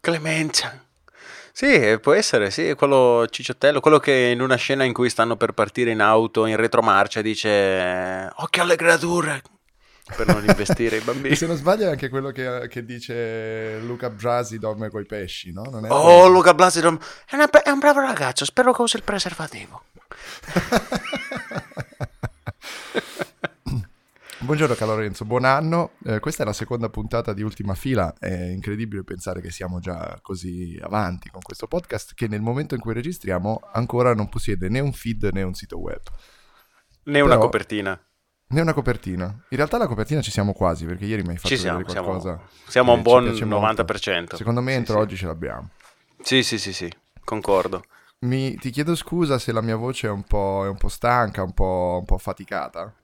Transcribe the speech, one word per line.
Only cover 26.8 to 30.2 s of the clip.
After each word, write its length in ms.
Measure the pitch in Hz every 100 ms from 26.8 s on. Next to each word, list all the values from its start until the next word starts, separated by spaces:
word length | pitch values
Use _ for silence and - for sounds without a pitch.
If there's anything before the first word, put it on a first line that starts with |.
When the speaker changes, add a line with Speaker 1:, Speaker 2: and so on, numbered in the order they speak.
| 113
Speaker 2:
puntata 440 | - 107 117 -
di 100 | 101
Ultima 320 | 107 - 101
Fila. 400 | 95 131 123 90 -
È 140 | 90
incredibile 680 | 92 90 92 98 104 113 101
pensare 380 | 92 92 98 92
che 100 | 87
siamo 300 | 87 90 90
già 360 | 90 85 80 82